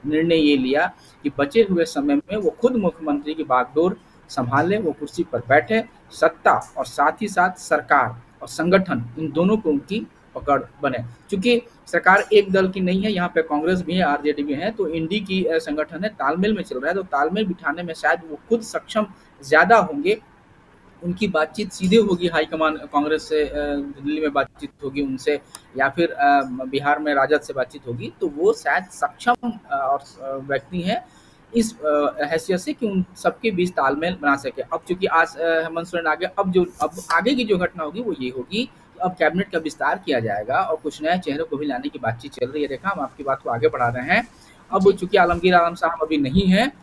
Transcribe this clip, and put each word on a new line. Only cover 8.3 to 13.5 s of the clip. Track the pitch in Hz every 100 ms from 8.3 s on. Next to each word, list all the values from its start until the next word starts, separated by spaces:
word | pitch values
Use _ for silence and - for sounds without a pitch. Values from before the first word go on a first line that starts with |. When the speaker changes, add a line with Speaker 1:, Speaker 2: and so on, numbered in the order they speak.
| _
Speaker 1:
और | -
संगठन, | - 165 190 180 127 117 -
इन | 160
दोनों | 139 180 214
को | 165
उनकी | 143 - 214 220 _ _
पकड़ | - - 139 - -
बने। | 139 123 113 - _
चूंकि | 196 233 240 - - -
सरकार | 175 180 202 -
एक | 214 196
दल | 190 190
की | 190
नहीं | 180 190
है, | 214
यहाँ | 190 175
पे | 165
कांग्रेस | 160